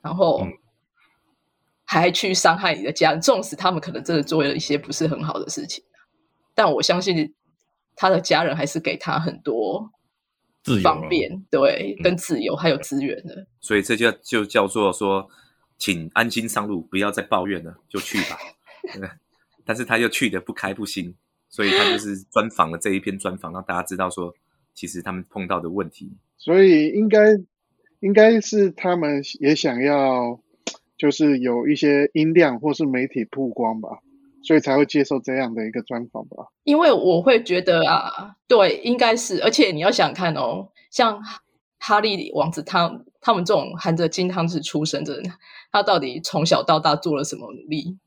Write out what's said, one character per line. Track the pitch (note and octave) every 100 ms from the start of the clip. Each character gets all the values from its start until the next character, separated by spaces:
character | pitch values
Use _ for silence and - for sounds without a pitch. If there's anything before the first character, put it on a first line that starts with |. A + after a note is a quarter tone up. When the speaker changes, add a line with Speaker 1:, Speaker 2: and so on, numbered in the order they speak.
Speaker 1:
然 | D#3+
后 | F3 F3 -
Speaker 2:
嗯。 | F2+ - _ _ _ _ _ _ _ _ _ _ _ _
Speaker 1:
还 | - F3 F3
去 | F3 G3
伤 | F#3 F3
害 | F3 F#3+
你 | D3
的 | A2
家 | D3+ D#3
人， | D#3
纵 | E3 F#3
使 | F#3
他 | - F#3
们 | E3+
可 | F3
能 | A#2
真 | -
的 | D#3+
做 | C#3+ D#3+
了 | C#3+
一 | C#3
些 | - D3
不 | -
是 | D3+ D#3+
很 | C#3+
好 | D3+ -
的 | -
事 | -
情， | D#3+ - _ _ _ _ _ _ _
但 | - G3
我 | C#3+
相 | D#3+ F3
信 | F#3+ E3 D#3 _ _ _ _ _ _
他 | - F#3+
的 | F3+
家 | E3 D#3
人 | E3
还 | D#3
是 | D3 E3
给 | -
他 | D3 E3 D#3
很 | E3 -
多 | D3 A2+ G2+ F3+ G#3+ _ _ _ _ _ _ _
Speaker 2:
自 | - A2+
由 | B2
啊。 |
Speaker 1:
方 | D3+ D#3
便， | E3 G#2+ F#3+ -
对， | C#3+ C#3 - G3+ G3+
Speaker 2:
嗯。 |
Speaker 1:
跟 | F3+
自 | F3+ - C#3+
由 | F3
还 | - E3
有 | C#3
资 | - C#3
源 | C#3 -
的。 | E3+ F#3+ - _
Speaker 3:
所 | -
以 | G#2
这 | G2
就， | A2 A#2
就 | G#2+ - A2+
叫 | G#2 A2+ G2
做 | A2+ G2+
说， | F2+ G2 G2 F#2+ _ _ _ _ _
请 | - E2+ E2
安 | - A#2
心 | A2+ A2+
上 | A2 G#2
路， | F#2
不 | D#2+ F#2+
要 | G#2
再 | G2+
抱 | G2 G2+ F2+
怨 | F#2
了， | E2 F2 _
就 | G2+
去 | - G#2 E2+
吧。 | E2+ - _ _ -
Speaker 1:
<laughs> | -
Speaker 3:
对， | G2 F#2+ - _ _ _ _
但 | -
是 | A2+
他 | A#2 A2+
又 | A#2
去 | - A#2
得 | F#2
不 | -
开 | - G2
不 | G2
心， | G2+ G2 F2 F2 _ _ _
所 | -
以 | G2+
他 | G4 -
就 | -
是 | G#2 G2
专 | - A2+ A2+
访 | - D#2+
了 | E2
这 | G#2+
一 | F#2+
篇 | G#2+ G2
专 | G2 F#2
访， | E2
让 | F2+
大 | F#2
家 | F2
知 | F2+ F#2
道 | F#2
说， | F2+ F2 - _ _ _
其 | - F2
实 | F2+
他 | F#2+
们 | F#2 F2+
碰 | G#2
到 | F2+ F2+
的 | E2
问 | F#2+ E2+
题。 | - - - _ _
Speaker 4:
所 | - F#3
以 | G3 D#3 D3+
应 | G#3 G#3+
该， | G#3+ G#3+ G#3 F3+ _ _ _ _ _
应 | G3
该 | G3+ A3 A3+
是 | - G#3+ G3
他 | - F#3
们 | F3 D3+ C#3+ C#3 -
也 | C#3
想 | D3+ D#3 A#2+
要， | C#3 C#3+ C3+ B2+ A#2+ A#2+ _ _ - - _ -
就 | D3
是 | C#3+ D3+ C3
有 | B2 A#2+ C3
一 |
些 | D3 D3 C#3+ D3
音 | D#3+ D#3+
量 | E3 D#3 A#2+
或 | D3+
是 | C#3+
媒 | D3 B2+ C3+
体 | B2+
曝 | A2 C#3 C3
光 | A#2 A#2 A2
吧， | G#2+ - _ _ _ _
所 | -
以 | D#3
才 | C#3+ C3+
会 |
接 | C#3+ D3+
受 | C#3 C#3
这 | B2
样 | C3 B2
的 | A2+ A2
一 |
个 | A#2+
专 | A2+ A#2+ A#2+
访 | A2 A2
吧。 | - - _
Speaker 1:
因 | - D4
为 | E4
我 | G3 F#3 E3+
会 | F3 A#3
觉 | A#3 F3+
得 | F3+ E3
啊， | D#3+ - - - G3+ - _
对， | A#3+ F#3 -
应 | A#3
该 | A#3+ A#3+
是， | A#3 - F#3
而 | A3
且 | A3+ G#3+
你 | D#3
要 | F#3
想 | A#3 D#3
看 | B2+ F3
哦， | D3+ B2 F3 G3 _ _
像 | - A#3 G#3
哈-， | G#3+ - _ _ _ _
哈 | - G#3
利 | G#3+ G3 -
王 | - D#3
子 | D#3+
他， | D3+ F#3 E3+ - - _
他 | -
们 | G3+
这 | F3
种 | F#3+ B2+ F3
含 | F3+ E3
着 | G3
金 | - F#3
汤 | F3+ E3
匙 | E3+
出 | - D3+
生 | D3+ C#3+
的 | D3+ C#3
人， | F3+ - _ - _
他 | G#3
到 | G#3 F3+
底 | C3 B2+
从 | - E3+
小 | D#3+ D3+
到 | - D#3
大 | D#3
做 | D3+ E3+ C#3+
了 |
什 | D3
么 | - -
努 | - -
力？ | D#3 D#3+ F#3+